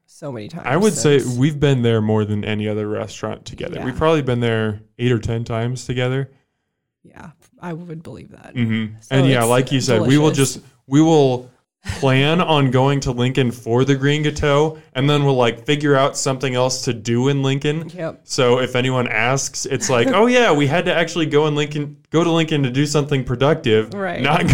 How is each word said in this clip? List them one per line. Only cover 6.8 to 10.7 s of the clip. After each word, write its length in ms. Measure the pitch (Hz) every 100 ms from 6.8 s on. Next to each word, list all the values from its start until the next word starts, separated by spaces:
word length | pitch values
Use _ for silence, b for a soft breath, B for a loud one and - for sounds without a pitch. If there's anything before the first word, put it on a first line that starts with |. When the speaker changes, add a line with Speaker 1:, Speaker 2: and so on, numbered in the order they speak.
| _ _
Speaker 1:
Yeah, 280 | _ - - - _ _
I 140 | 180
would 300 | 160 175 160
believe 260 | - - -
that. 220 | - -
Speaker 2:
Mm-hmm. 400 | 127 113 110 110 110
Speaker 1:
So 140 | - 135
Speaker 2:
And 120 | 135
yeah, 120 | 131
Speaker 1:
it's 80 | 117
Speaker 2:
like 220 | 123 131
you 100 | 135
said, 200 | 120 113
we 180 | 113 147
will 100 | 156
Speaker 1:
delicious. 240 | 135 131 -
Speaker 2:
just, 80 | -